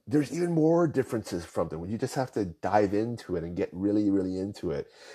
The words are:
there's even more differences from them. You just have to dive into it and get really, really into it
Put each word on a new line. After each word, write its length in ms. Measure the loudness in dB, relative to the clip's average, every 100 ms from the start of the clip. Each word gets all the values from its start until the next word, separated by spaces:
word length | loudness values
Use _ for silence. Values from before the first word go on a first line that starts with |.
| 0
there's 260 | 0 0
even 200 | -2 0
more 340 | 4 4 4 4
differences 580 | 2 -2 -4 -4 -6
from 240 | -4 -4 -2
them. 180 | -4 -6
You 120 | -4
just 160 | -4
have 180 | -2 -2
to 140 | -2 -4
dive 480 | -4 2 4 4
into 420 | 2 0 -6 -4 -4
it 80 |
and 120 | -4 -4
get 140 | -4
really, 380 | -2 2 2 4
really 280 | 2 2 -2
into 320 | -6 -4 -4
it 200 | -4 -6 -14 -20